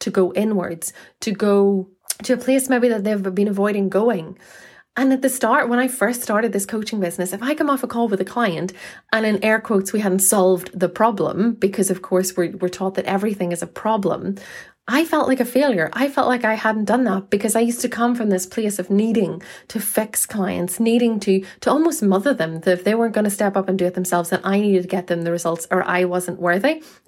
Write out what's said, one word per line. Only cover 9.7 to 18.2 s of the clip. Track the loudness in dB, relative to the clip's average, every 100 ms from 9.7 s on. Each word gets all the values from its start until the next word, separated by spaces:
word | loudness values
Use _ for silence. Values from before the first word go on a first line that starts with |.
| 0 0
we | 0
hadn't | 0 2
solved | 4 4 4 4 -2 -2
the | -2
problem, | 2 2 2 -2 0 0
because | 0 -2 0 -2
of | -2
course | -2 0 0 -2
we're, | -4 -2
we're | -6
taught | -4 -4 -4
that | -2
everything | -2 -2 -2 -4
is | -4
a | -8
problem, | -6 -2 0 0 -2 -4 -8 -10 -20 -20 _ -4
I | 0 0
felt | 0 2
like | 0
a | 0
failure. | 2 2 2 0
I | 0 -2
felt | 0 0
like | 0
I | 0 0
hadn't | -2 -2 0
done | 0
that | 2 -2 -2
because | -2 0 0
I |
used | 0 0
to | -4
come | -2 0
from | 0